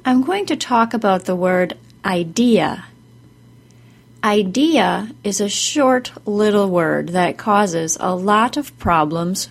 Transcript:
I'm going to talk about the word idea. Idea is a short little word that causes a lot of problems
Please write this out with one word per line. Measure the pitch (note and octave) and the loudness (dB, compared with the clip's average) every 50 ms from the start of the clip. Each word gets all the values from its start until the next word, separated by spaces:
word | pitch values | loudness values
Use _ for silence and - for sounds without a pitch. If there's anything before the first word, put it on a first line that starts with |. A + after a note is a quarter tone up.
| - | -2
I'm | C4 B3+ B3+ C4 | 0 2 2 2
going | D#4 F#4 G4+ G4 | 0 -2 -4 -2
to | - D#4 | -4 -4
talk | - - - B3 A3+ A3+ A3+ A#3+ | -4 -2 0 2 2 2 0 0
about | A3+ A3 G3+ F#3+ F3+ F#3 | 0 0 2 0 0 0
the | - F3+ | -2 -2
word | F3 F3+ F#3 F#3 F3+ F#3 E3+ - - - - - - - | 0 0 0 2 2 0 -2 -4 -10 -16 -20 -14 -8 -6
idea. | G3 F#3 F3 F3 E3 E3 A#3 A#3+ B3 A3+ F#3 D#3 D3 - - - - - - - - - - - - - _ - - - - - - - - - - - - - - - - - | -4 -2 -2 -4 -2 0 0 2 4 4 2 2 0 -4 -8 -12 -20 -20 -20 -20 -20 -20 -20 -20 -20 -20 _ -20 -20 -20 -20 -20 -20 -20 -20 -20 -20 -20 -20 -20 -20 -10 -4 -2
Idea | G#3+ G#3 G#3 G3+ F#3 F#3 B3+ D4 E4 D#4+ B3+ F#3+ F3+ F3 F3+ G#3 A3 - - - | 0 2 2 0 0 0 0 2 2 4 4 2 2 0 -2 -4 -8 -12 -10 -8
is | G#3 G3 - | -6 -4 -4
a | G3+ G3+ | -4 -4
short | - - - - - D4+ C#4 B3+ B3+ B3+ B3 - - - - | -4 -4 -4 -2 0 2 2 4 2 2 -2 -6 -14 -12 -8
little | G#3+ G#3 G#3 G#3+ G#3+ G3+ G#3 G3+ F#3+ | -4 -2 0 2 2 2 2 2 2
word | F3+ F3 E3 D#3 D3+ D3 D3+ D#3+ | 2 0 2 0 0 -2 -4 -2
that | F3 F#3 F3 E3 - - | -2 0 0 0 -2 -4
causes | - A3+ G3+ G3+ G#3 F#3 E3 E3 D#3+ D#3+ - - | 0 2 2 2 2 2 0 -4 -4 -4 -6 -4
a | - F3+ F#3 | -4 -4 -4
lot | F3+ F#3 G#3 G#3 G#3+ A3+ C4 - | -2 0 2 2 2 2 0 -2
of | D4 C#4+ - - | -6 -8 -8 -10
problems | - - G3 E3+ D#3+ D3+ D3+ E3 E3 E3+ F3 F#3+ - - - | -4 0 2 2 2 2 0 -2 -4 -4 -4 -4 -6 -8 -12